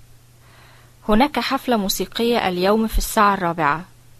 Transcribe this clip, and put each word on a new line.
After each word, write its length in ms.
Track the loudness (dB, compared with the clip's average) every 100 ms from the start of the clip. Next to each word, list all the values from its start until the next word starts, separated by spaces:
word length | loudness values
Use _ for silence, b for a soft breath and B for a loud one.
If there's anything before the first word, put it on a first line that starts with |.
| -20 -20 _ -20 b b b b b b 0
هناك 300 | 2 2 0
حفلة 380 | -4 -4 -2 -2
موسيقية 720 | 0 -4 -4 -4 -2 0 0
اليوم 400 | 0 0 2 0
في 100 | -2
الساعة 360 | -2 2 2
الرابعة، 520 | 2 -2 0 0 -2 -6 -20 -20